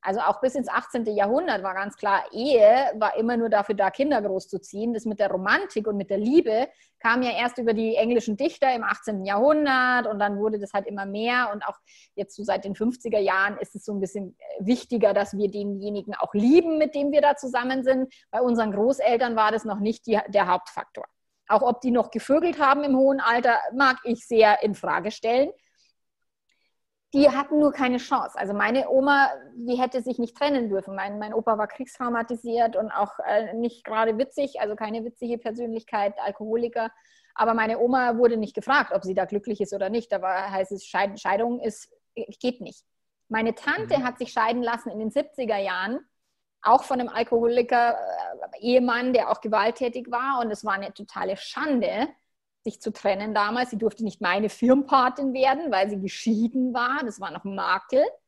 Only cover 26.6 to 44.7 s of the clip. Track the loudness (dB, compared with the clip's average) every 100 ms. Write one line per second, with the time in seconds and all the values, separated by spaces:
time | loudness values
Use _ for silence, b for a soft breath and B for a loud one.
26.6 | _ _ _ _ _ 4 6 4 0 2
27.6 | 2 2 0 0 0 -2 -2 -6 -6 0
28.6 | 0 0 2 2 4 4 4 0 -12 -12
29.6 | -4 0 0 -2 -4 -4 -6 -2 0 0
30.6 | 0 -4 -4 -8 -8 -8 -4 -2 0 0
31.6 | -2 -6 -14 -8 -4 -4 -4 -8 -4 0
32.6 | 0 0 -4 -4 -4 -4 -2 -2 -2 -4
33.6 | -6 -6 -6 0 0 0 -4 -4 -6 -4
34.6 | -6 -4 -6 -8 -10 -10 -8 -6 -6 -8
35.6 | -8 -8 -6 -2 -2 -2 -8 -6 -4 -2
36.6 | -2 -4 -6 b b b b -2 0 2
37.6 | 0 2 2 2 2 4 4 4 -4 -6
38.6 | 2 2 2 -2 -2 -2 0 -2 -4 -4
39.6 | -4 -2 -2 -2 -2 -4 -2 -2 -2 -4
40.6 | -4 -6 -4 -2 -2 -2 -2 0 0 -2
41.6 | -6 -8 -20 _ _ -12 -12 -4 -6 -4
42.6 | -14 -18 _ _ _ _ _ -2 -2 -2
43.6 | -4 -4 0 -2 -2 -6 -6 -2 0 0
44.6 | -2